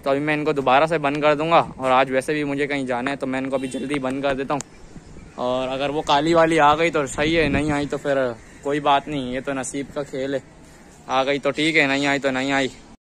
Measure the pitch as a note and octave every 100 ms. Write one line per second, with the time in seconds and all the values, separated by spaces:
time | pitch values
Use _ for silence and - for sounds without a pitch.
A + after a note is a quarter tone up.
0 | C#3 C#3 D3+ D3+ D3+ D3 C3 C3 D#3+ E3
1 | C#3+ D3 D3 D3 D#3+ E3 B2 - C3 B2+
2 | C3+ C3 B2+ D3+ C#3+ C#3 C#3+ C#3 B2+ A#2+
3 | C3 C#3 C3+ C3 C3+ C3 C3 C3 C3+ D3
4 | C3 C3+ C#3 C3 C3+ C#3+ - - - -
5 | - - - - B2 B2+ C3 C3 C#3 D3+
6 | D3+ D3 D#3 E3+ D#3+ E3 D3 D3+ E3+ D#3
7 | C3+ - D3+ E3 D3+ C#3 D3+ C#3+ C#3+ C#3+
8 | D3 C3+ B2+ A2+ - - C#3 D3 C#3+ C#3
9 | D3 D3 B2+ B2+ C3 C3+ B2 C#3 C3+ D3
10 | C#3 C3+ C3+ C3+ - - - - - -
11 | - C3 C3+ C#3+ C#3 C3+ D#3 D#3 C#3 C#3
12 | C#3+ C#3 C3 C3 C3+ C#3 C3 - - -